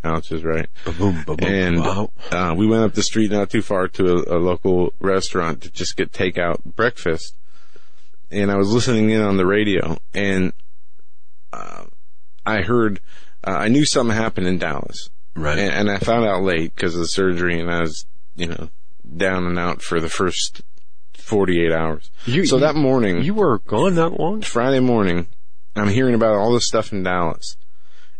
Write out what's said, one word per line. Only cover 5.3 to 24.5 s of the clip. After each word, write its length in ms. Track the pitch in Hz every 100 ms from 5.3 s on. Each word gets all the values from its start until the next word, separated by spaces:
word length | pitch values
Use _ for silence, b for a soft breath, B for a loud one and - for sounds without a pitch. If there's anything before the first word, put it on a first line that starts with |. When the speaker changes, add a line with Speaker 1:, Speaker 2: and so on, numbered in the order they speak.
| 95 85 78
Speaker 1:
to 80 | -
just 240 | - 92 -
get 160 | 92
takeout 500 | - 95 90 87 -
breakfast. 680 | - 80 117 - 87 78 - - b b b b b b b - -
And 200 | 95 101
I 60 | 101
was 160 | 98
listening 360 | 117 117 110 107
in 120 | 110
on 140 | 104 98
the 80 | 92
radio, 500 | 104 104 92 - 80 -
and, 400 | - 101 95 92 - - - - - - - - - -
uh, 320 | - 50 50 50 - - - - -
I 160 | - 107
heard, 380 | 90 120 110 98 b b b b -
uh, 60 |
I 160 | 90 107
knew 180 | 135 151
something 280 | 156 117
happened 340 | 107 113 101 92
in 100 | 92
Dallas. 500 | 82 69 69 - - - -
Speaker 2:
Right. 220 | - 151 151
Speaker 1:
And, 160 | 98
and 180 | 71 104
I 80 | 101
found 280 | - 117 110
out 160 | 95
late 320 | 95 82 82 -
'cause 180 | 92
of 60 | 85
the 60 | 82
surgery, 540 | - 95 87 87 85
and 100 | 85
I 120 | 85
was, 220 | 82 78 - - -
you 140 | - 85
know, 200 | 82 80 - - - - 80
down 300 | 95 92 90
and 100 | 87
out 240 | 87 -
for 180 | - 85
the 80 | 80
first 540 | - 92 - - - - - - - -
forty-eight 560 | - - 107 92 87 82
hours. 400 | 80 80 76 - -
Speaker 2:
You, 200 | - 135
Speaker 1:
So 120 | 175 131
Speaker 2:
you, 60 |
Speaker 1:
that 120 | 147
morning, 480 | 151 139 131 107 87
Speaker 2:
you 120 | 147
were 240 | 214 180 107
gone 340 | - 107 175
that 240 | 170 165 -
long? 240 | 156 214
Speaker 1:
Friday 380 | 208